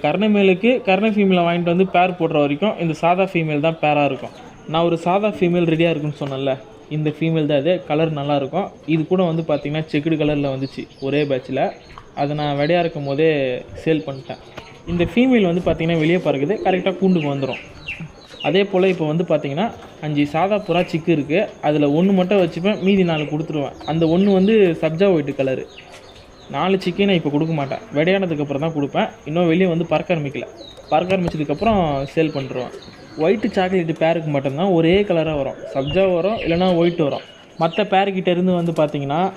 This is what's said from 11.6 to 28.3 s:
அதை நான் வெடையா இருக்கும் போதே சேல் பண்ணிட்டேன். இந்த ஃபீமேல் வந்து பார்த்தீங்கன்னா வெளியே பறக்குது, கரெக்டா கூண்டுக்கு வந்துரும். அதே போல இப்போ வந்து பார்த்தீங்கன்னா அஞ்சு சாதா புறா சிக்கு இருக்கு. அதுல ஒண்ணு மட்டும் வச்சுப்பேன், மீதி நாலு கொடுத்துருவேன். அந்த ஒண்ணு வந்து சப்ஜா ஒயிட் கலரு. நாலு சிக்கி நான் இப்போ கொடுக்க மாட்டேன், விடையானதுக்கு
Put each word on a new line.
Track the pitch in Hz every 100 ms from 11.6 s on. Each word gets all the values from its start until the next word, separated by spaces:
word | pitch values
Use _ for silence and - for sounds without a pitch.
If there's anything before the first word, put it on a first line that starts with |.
| 190 - - - - -
அதை | 143 151
நான் | 147 143
வெடையா | 147 175
இருக்கும் | 170 160 139
போதே | 139 160 147 131 123 - -
சேல் | 160 156 139
பண்ணிட்டேன். | 135 - 123 - - - - -
இந்த | 170 170
ஃபீமேல் | 240 262 240 185
வந்து | 175 180
பார்த்தீங்கன்னா | 156 165 165
வெளியே | 156 180
பறக்குது, | 175 139 147 214
கரெக்டா | 190 185 190 -
கூண்டுக்கு | 190 180 147
வந்துரும். | 139 135 - - - - - 160 - - - 147
அதே | 180 196
போல | 185 190
இப்போ | 175 151
வந்து | 165 180
பார்த்தீங்கன்னா | 156 143 143 220 - - - 151
அஞ்சு | 147 147
சாதா | 160 190 208
புறா | 190 170 180
சிக்கு | 165 165 156
இருக்கு. | 135 165 214 - 151
அதுல | 151 147 147
ஒண்ணு | 190 190
மட்டும் | 180 202
வச்சுப்பேன், | 170 165 190 214 190
மீதி | 196 175
நாலு | 156 147
கொடுத்துருவேன். | 151 156 151 135 - -
அந்த | 160 165
ஒண்ணு | 170 202 190
வந்து | 190 220 185 160
சப்ஜா | 160 160 196
ஒயிட் | 170 143 135
கலரு. | 135 131 - - - - - - - - - 139
நாலு | 180 190
சிக்கி | 190 175 202
நான் | 180
இப்போ | 151
கொடுக்க | 147 160
மாட்டேன், | 156 139 - - 139
விடையானதுக்கு | 160 196 185